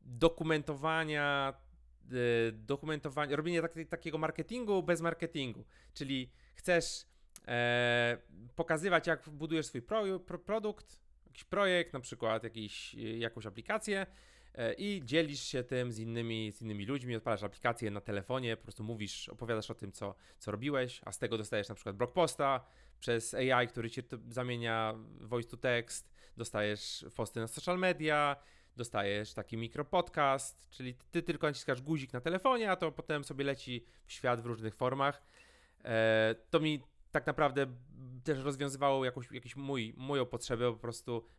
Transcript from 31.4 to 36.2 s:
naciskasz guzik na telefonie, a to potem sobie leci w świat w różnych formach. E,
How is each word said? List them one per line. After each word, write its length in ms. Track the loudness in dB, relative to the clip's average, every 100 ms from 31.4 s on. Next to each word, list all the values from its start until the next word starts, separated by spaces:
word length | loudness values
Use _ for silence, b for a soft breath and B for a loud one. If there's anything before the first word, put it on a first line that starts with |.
| 0
naciskasz 360 | 0 -2 -2
guzik 300 | 0 -2 -2
na 80 | -4
telefonie, 500 | 0 2 4 4 2
a 60 | 2
to 160 | 0
potem 320 | -4 -2 -2
sobie 200 | -2 -2
leci 400 | 0 -2 -4 -8 -8 b
w 80 | -16
świat 280 | -2 2 2
w 60 | 0
różnych 280 | -4 -4
formach. 480 | 0 0 2 2 0 b b b b b b
E, 500 | 0 4 6 6